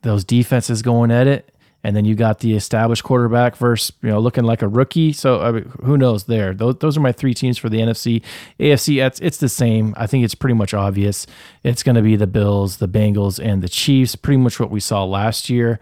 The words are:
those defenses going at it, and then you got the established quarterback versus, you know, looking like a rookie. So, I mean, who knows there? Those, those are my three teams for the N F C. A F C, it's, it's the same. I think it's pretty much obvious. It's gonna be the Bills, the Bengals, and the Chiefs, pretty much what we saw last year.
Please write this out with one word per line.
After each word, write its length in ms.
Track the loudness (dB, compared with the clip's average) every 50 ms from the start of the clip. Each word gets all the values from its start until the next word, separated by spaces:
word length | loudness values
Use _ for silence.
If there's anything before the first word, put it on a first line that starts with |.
| -4
those 220 | -2 -2 -2 0
defenses 580 | 0 2 2 2 2 0 -2 0 -2 -4 -4 -2
going 300 | 0 0 2 2 2 4
at 160 | 4 4 2
it, 240 | 2 0 -4 _ _ _ _ _ _ _ -6
and 80 | -2 0
then 120 | 0 2
you 80 | 2 2
got 240 | 2 2 0 0 0
the 160 | 0 0 0
established 500 | 0 -2 -2 -2 0 2 2 0 -2 -2
quarterback 520 | 0 0 2 2 2 2 2 2 2 0
versus, 380 | 0 0 0 0 0 -2 -6 -10 _ -4
you 60 | -2
know, 100 | 0 0
looking 260 | 0 0 0 0 0
like 180 | 0 0 0 -2
a 60 | -2
rookie. 440 | 0 0 0 0 2 0 0 0 0
So, 300 | 0 0 0 0 2 0
I 100 | -2 -2
mean, 180 | -2 -6 -8 -14 -8 -2
who 160 | 0 2 2
knows 260 | 2 2 0 0 -2
there? 300 | -2 -2 0 0 -2 -2
Those, 220 | -2 -2 -2 -2 0
those 180 | -2 -2 0
are 40 | 0
my 120 | 0 0 0
three 220 | 0 -2 -4 -2
teams 240 | -2 -2 -2 -2 -2
for 100 | -4 -4
the 140 | -2 0 0
N 80 | 0
F 80 | -2 -2
C. 240 | -2 -2 -2 -2 -4 -6 -18 -20 -20 -20 _ -2
A 140 | 2 2 2
F 80 | 2
C, 200 | 2 0 0 2
it's, 200 | 2 0 -2 -2
it's 160 | -6 -6 -4
the 140 | 0 -2 -2
same. 420 | 0 0 0 2 2 2 0 -2 -2
I 120 | -4 -6
think 180 | -2 0 0 0
it's 100 | 0 -2
pretty 200 | -2 -2 0 0
much 180 | 0 0 -2 -2
obvious. 540 | -2 -2 -2 0 0 0 -2 -2 -4 -8 -14 -18 -20 -20 -20 -20 _ -4
It's 200 | -2 -2 0 0
gonna 180 | 2 2 4
be 160 | 4 4 4
the 100 | 2 2
Bills, 520 | 0 0 0 2 2 2 2 0 -2 -2 -4
the 100 | -6 -2
Bengals, 500 | 0 2 2 2 2 0 0 -2 -2 -4
and 240 | -4 -2 -2 -2 -2
the 60 | -4
Chiefs, 480 | -4 -4 0 2 4 4 2 2 -2
pretty 220 | -6 -2 0 2 4
much 200 | 2 2 0 -2
what 120 | -6 -4
we 100 | -4 -6
saw 240 | -4 -2 -2 -2 -2
last 460 | -2 -2 -2 -2 -2 -2 -4 -6 -4
year. 280 | -2 0 0 0 -2 -4